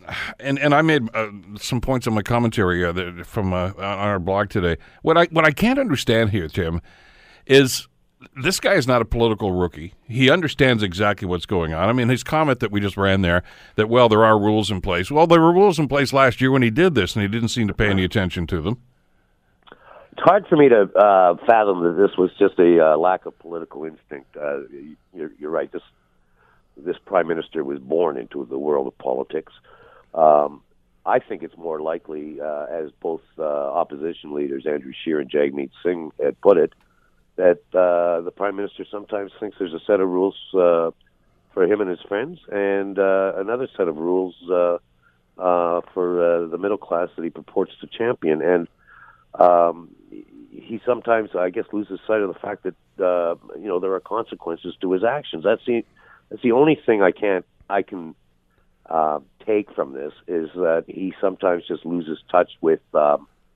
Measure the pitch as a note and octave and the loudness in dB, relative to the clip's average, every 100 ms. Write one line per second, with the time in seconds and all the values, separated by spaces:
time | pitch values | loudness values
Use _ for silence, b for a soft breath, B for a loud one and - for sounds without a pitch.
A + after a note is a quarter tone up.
0 | - B B - C3+ C#3 D3 C#3+ D#3+ D3+ | -16 B B -10 -6 -2 2 4 4 2
1 | A2 A2+ A2 G2+ F2+ G#2 - B2+ - C3 | 0 -4 -6 -8 -16 -14 -6 -4 -2 -2
2 | A#2+ A2 G2 A#2 A#2+ A2+ F#2 F2 F2 F2 | 0 -2 0 0 0 2 0 2 0 -2
3 | F2+ F2 F2 - F#2+ F2+ F2+ G2 G2 G2 | -6 -10 -10 -6 -2 -2 -4 -6 -6 -4
4 | G#2 G2+ E2+ G2 G#2 A2 F2 D#2+ b b | -2 -2 -2 -2 -2 -2 -2 -2 b b
5 | D3+ E3 E3+ D#3+ D#3 D3+ A3 C4+ C4 C3+ | 0 2 2 2 2 2 0 0 0 -2
6 | - A2+ A2+ G2 D#2+ - E2 E2+ b b | 0 0 0 -2 -4 -4 -4 -6 b b
7 | b b b b - C3+ C3+ - - _ | b b b b 4 4 4 0 -10 _
8 | _ _ - - C3+ F#3+ - G3 B2+ B2 | _ _ -20 -6 -4 -2 0 2 2 0
9 | A2+ A#2+ A#2 G#2+ G#2 F2+ F2+ - E2+ - | 0 0 0 0 -2 0 -2 -4 -16 -18
10 | - A#2 C3 E3+ D#3 - C3+ A#2 G#2 F2 | -8 2 4 4 0 2 2 2 0 -2
11 | G#2 G2+ G2 F2+ - F#2+ D#2+ D#2+ F#2+ B2+ | -2 -2 -4 -6 -4 -4 -2 -2 0 0
12 | A#2 B2 - D#3 D#3 B2+ G#2+ G2+ G2+ G2+ | 0 -2 -2 0 0 0 -2 -2 -2 0
13 | G2 G2 F#2 F2 B B B - G#2+ A#2+ | 2 2 2 0 B B B -2 2 4
14 | A#2+ G#2+ A2 G#2+ G#2 G#2+ G2+ G2 G2+ F2+ | 6 6 6 6 4 0 0 -4 -2 -2
15 | F#2 D3 E3+ E3+ E3 F3 G#3 D#3+ D3 C#3+ | 0 2 6 6 6 6 4 2 0 0
16 | C3+ C3+ C3+ - C3 C3+ A#2+ A2+ F#3 C3 | 2 4 4 4 2 4 4 4 2 2
17 | F2+ A2 G2+ A2+ A2+ - G#2+ F#2+ G#2+ F#2+ | 0 0 -2 -2 -2 -2 -2 0 0 2
18 | F2+ A2 F#2 F2+ E2 F2+ D#2 B2+ _ _ | 0 0 -2 -4 -4 -4 -4 -6 _ _
19 | _ _ _ _ _ _ _ B B B | _ _ _ _ _ _ _ B B B
20 | B - D#3 G3 F3+ D#3+ C#3 A2+ G2 F#2 | B 0 2 4 2 4 6 6 4 4
21 | G#2 F#2+ F2+ F2 - A2+ G#2 F2+ E2+ E2+ | 4 6 4 4 2 4 4 0 0 2
22 | G2 - F#2 - G2 - F2 E2+ D#2+ D#2 | 0 2 -2 2 0 4 6 6 6 4
23 | F2+ F#2 E2 - E2 E2+ E2 C#2+ D#2+ D#2 | 2 -2 -6 -18 -14 -14 -14 -14 -14 -14
24 | _ C#2+ C2+ D2+ D2 C#2+ C2 C#2 D2 D2+ | _ -18 -18 -10 -6 -6 -10 -18 -20 -20
25 | _ F#2 D2+ - D2 D#2+ C#2+ D#2+ - _ | _ -14 -14 -12 -8 -6 -6 -10 -16 _
26 | _ _ _ _ _ _ _ - D2+ - | _ _ _ _ _ _ _ -12 -10 -10
27 | - F#2 E2 E2 D2+ D#2+ C#2 C#2+ C2 E2 | -2 -2 0 -4 -6 -8 -8 -10 -4 -2
28 | E2+ C#2 A#1 C#2+ B1 C2 D2 C#2+ C2 - | 0 -4 -10 -12 -10 -6 -4 -2 -4 -8
29 | C2 B1+ C2 D2+ - _ b b b b | -6 -6 -6 -10 -12 _ b b b b
30 | _ - D#2 D2+ D2 C#2+ _ _ _ _ | _ 2 4 6 2 -6 _ _ _ _
31 | - A#2+ - F#2+ D#2+ E2+ E2 D#2 D#2 E2+ | -4 -2 -4 -12 -14 -14 -10 -8 -6 -8
32 | - D#2 D2+ D2 D2 D2+ C#2+ E2 D#2 - | -10 -14 -14 -12 -10 -8 -8 -10 -10 -10
33 | F2 E2 - - D2+ D2 C#2+ D#2+ D#2+ D2 | -8 -8 -12 -8 -6 -4 -4 -4 -4 -6
34 | D#2+ E2 D#2 D2 C#2+ C2+ D2+ D2 C2+ B1+ | -10 -10 -10 -8 -6 -6 -6 -6 -8 -10
35 | - D#2 C2+ D2 C#2+ C#2+ C#2 - E2+ F2 | -4 -4 -2 -2 -2 -2 -10 -6 -6 -6
36 | D#2 - C#2+ - G2 F#2 D#2 - _ _ | -8 -6 -6 0 2 4 2 -4 _ _
37 | _ _ _ - F2+ F2 _ F#2 F2+ F2 | _ _ _ 0 2 2 _ 0 2 2
38 | F2 E2+ F2 - G2+ G2 G2+ - F#2+ G#2 | 0 -2 -6 -6 -6 -6 -10 -10 -14 -14
39 | G#2 G#2 G2 - G#2+ - F#2 E2 - G#2 | -10 -10 -10 -12 -14 -8 -10 -6 0 2
40 | F#2+ F2+ F#2+ - - F#2+ F2 E2+ E2 - | 2 2 0 -2 -4 2 4 2 0 -6
41 | _ _ _ _ _ - F2+ G#2 G2 F2 | _ _ _ _ _ -2 0 2 -2 -6
42 | - G2+ C#3 F3 - G2+ G2 G2 G2 G2 | -6 -6 -6 -12 -10 -4 -2 -2 -4 -2
43 | G2 F#2+ G2 F2+ G2 B2 C3 - F2+ D#2 | 0 2 0 -4 -6 -6 -6 -4 -4 -2
44 | E2+ F2+ F#2 - E2+ F2+ F2 F2 - _ | -2 -2 -2 -8 -4 0 0 -2 -8 _
45 | _ _ _ - F2+ F2 F2 F2 - - | _ _ _ -4 0 0 0 -2 -4 -4
46 | F2+ F2 E2+ E2+ E2+ E2+ G2 G2+ - E2+ | -2 0 0 0 -2 -6 -4 -6 -4 -4
47 | F2 - E2 D#2+ D2+ - F#2 - G2+ - | -4 -8 -10 -12 -8 -6 -6 -8 -20 -6
48 | A2+ B2+ E2 D#2 E2+ F2+ E2 _ b b | -4 -2 -2 0 2 0 -2 _ b b
49 | b b b - F2+ F2 E2+ E2+ E2+ _ | b b b 4 6 6 4 0 -12 _
50 | G1+ G#1 - A1+ - - - A2+ - A#2+ | _ -20 -20 -20 -20 -20 -14 -8 -6 -4
51 | A#2 A2+ G#2 F2+ F2+ F2+ G2+ G#2 G#2+ F#2+ | 0 -2 0 -4 -4 -4 -6 -8 -8 -10
52 | - A2 G2 E2 G2+ G#2 F#2 F2 _ - | -4 -2 -2 -6 -10 -10 -10 -12 _ -4
53 | F#2 F2+ E2+ E2+ - - G2+ F2+ F#2+ F#2+ | -2 0 -2 -6 -12 -14 -6 -4 -2 -6
54 | - G#2+ A2+ G2+ E2+ E2 F2+ - F#2+ F#2 | -6 -8 -8 -12 -10 -10 -12 -8 -4 -2
55 | A2+ C#3+ C#3+ E2 D#2 - - A#2+ - _ | -2 -4 -8 -4 -2 -2 -2 -4 -6 _
56 | b b _ A2 B2 A#2 D3+ D3+ - A2 | b b _ -4 0 4 4 2 0 4
57 | F#2+ - G#2 F#2+ - _ - G2 F#2 G2 | 4 2 -2 -2 -4 _ -4 -4 -4 -10
58 | D#2+ - _ _ _ _ _ _ - D#2+ | -14 -18 _ _ _ _ _ _ -6 -2
59 | D2+ D2+ C2+ _ - G#2+ G#2 - C#2+ C2+ | 0 -2 -10 _ -4 -2 -2 -6 -8 -8
60 | D2 - - F2 D#2+ F2 F2 E2 E2 - | -14 -14 -8 -6 -6 -4 -2 -2 -4 -10
61 | F#2+ - G2 F#2+ F#2+ F2 - E2 E2 F2 | -10 -4 -4 -2 -2 -2 -4 -10 -6 -6
62 | D#2 D#2 - F2+ F2+ - E2 D#2 _ D#2 | -6 -12 -2 0 0 0 0 0 _ 0
63 | D2 C#2+ - _ _ | 2 0 -4 _ _